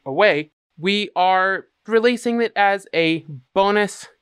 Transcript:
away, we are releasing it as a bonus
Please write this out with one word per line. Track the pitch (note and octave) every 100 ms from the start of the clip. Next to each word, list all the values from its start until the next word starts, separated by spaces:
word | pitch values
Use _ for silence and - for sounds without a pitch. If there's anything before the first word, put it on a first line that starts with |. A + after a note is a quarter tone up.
| C3+
away, | D3 G#3 D3+ D3+ _ _ -
we | F#3 G#3 G3+ F3
are | F#3 F#3 F#3+ F3+ - _ -
releasing | A3+ A#3+ A#3+ A#3+ A#3
it | A3+ -
as | G3+ G3 -
a | E3 E3 D#3+ D#3 C3+ - F#3+
bonus | G3 G#3 G3+ - - _